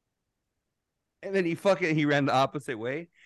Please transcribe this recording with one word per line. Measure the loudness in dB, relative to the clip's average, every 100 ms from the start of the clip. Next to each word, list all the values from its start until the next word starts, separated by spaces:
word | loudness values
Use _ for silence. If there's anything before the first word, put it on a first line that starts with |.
| _ _ _ _ _ _ _ _ _ _ _ _
And | -4 0
then | 0
he | 0
fucking, | 0 2 0 2
he | 2
ran | 2 2
the |
opposite | 2 0 -2 -8 -8
way | -6 -8 -10 _